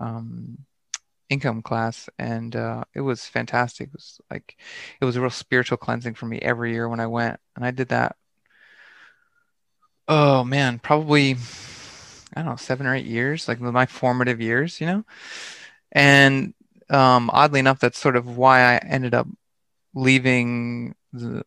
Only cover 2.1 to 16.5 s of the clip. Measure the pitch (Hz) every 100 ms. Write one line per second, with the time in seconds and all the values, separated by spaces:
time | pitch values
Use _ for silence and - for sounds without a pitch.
2.1 | - 120 113 117 117 113 117 - 143 139
3.1 | 120 - - 117 120 123 - 131 143 -
4.1 | - _ - - _ - - - - 131
5.1 | 120 127 - - 127 120 123 - 120 120
6.1 | 117 117 113 - 120 117 117 117 117 113
7.1 | 117 117 - _ - 123 127 123 120 120
8.1 | - _ _ _ _ _ _ _ _ _
9.1 | _ _ _ _ _ _ _ _ _ -
10.1 | 156 147 135 123 139 131 120 - 151 156
11.1 | 147 139 127 117 - - - - - -
12.1 | - _ - 160 123 - 131 135 131 -
13.1 | 117 131 156 - 117 123 120 127 - 127
14.1 | 123 127 117 113 120 165 - 160 190 -
15.1 | - - - - - - _ _ 143 143
16.1 | 139 139 135 -